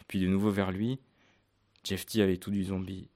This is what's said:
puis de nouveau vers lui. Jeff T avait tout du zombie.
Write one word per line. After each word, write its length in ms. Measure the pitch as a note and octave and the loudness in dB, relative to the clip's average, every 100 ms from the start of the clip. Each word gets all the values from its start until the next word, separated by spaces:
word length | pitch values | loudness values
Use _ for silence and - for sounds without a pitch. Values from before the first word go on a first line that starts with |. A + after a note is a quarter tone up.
| - | -6
puis 140 | G2 | 0
de 60 | F#2 | 2
nouveau 240 | G2 G#2 | 2 2
vers 200 | G2+ F#2+ | 2 0
lui. 280 | F#2 A2+ C3+ - _ _ _ _ _ _ _ | -2 -4 -4 -10 _ _ _ _ _ _ _
Jeff 220 | - F#2+ | -8 -6
T 160 | - A2 | -2 2
avait 160 | G2 F#2 | 4 4
tout 140 | - | -2
du 140 | G2+ | -2
zombie. 440 | F#2 F#2+ F#2+ F#2+ - | -2 -4 -6 -10 -14